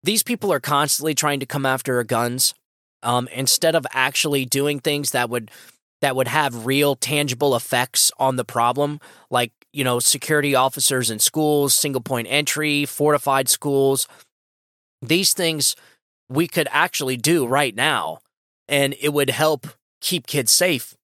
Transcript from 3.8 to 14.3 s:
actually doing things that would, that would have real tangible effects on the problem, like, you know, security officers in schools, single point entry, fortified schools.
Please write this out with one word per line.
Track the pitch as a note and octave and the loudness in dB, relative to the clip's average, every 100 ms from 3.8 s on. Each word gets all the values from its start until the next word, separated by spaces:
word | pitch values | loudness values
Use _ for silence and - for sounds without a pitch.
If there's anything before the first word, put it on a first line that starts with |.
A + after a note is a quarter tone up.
| B2+ | -2
actually | C3 C3 - D#3 C#3+ B2+ | 0 0 0 0 0 0
doing | C3+ C#3+ D3 | 0 0 -2
things | D#3 D3 C#3 | -2 -2 -2
that | C3 A#2+ | -2 -2
would, | A#2+ G#2+ - - _ _ _ | -4 -8 -20 -20 _ _ _
that | C#3 C3 | -2 0
would | B2 | 2
have | D3+ C#3+ A#2+ A2+ | 2 0 -2 0
real | C#3 C#3+ C3+ | 2 2 0
tangible | - D3 D3 A#2+ C#3+ A#2+ | -2 -2 -2 0 2 0
effects | - B2 B2+ - - - | 0 -2 0 0 0 0
on | C3 B2+ | -2 -2
the | A#2+ | -4
problem, | A#2+ A#2+ B2+ D3 D3 - - _ | 0 0 2 -2 -4 -16 -20 _
like, | A2 A#2 _ _ | -2 -2 _ _
you | - | -2
know, | B2+ B2 | 0 2
security | - C3+ - D3+ C#3+ C3 | 0 -2 0 0 2 2
officers | C3 - - C3 A#2 | 2 0 0 0 -2
in | A2 | 0
schools, | - D#3 D3+ D3 C#3+ | 0 2 2 2 2
single | - D3+ C3 | 0 0 -4
point | A2+ B2+ A2+ | -2 -4 0
entry, | C#3 D3 D3 D3+ C#3+ D3 | -2 0 -4 -2 0 -2
fortified | - D3 D3 - C3+ C3 | 0 2 2 2 0 2
schools. | - C#3+ C#3 C3+ C3+ - - - | -2 0 2 4 2 -4 -10 -20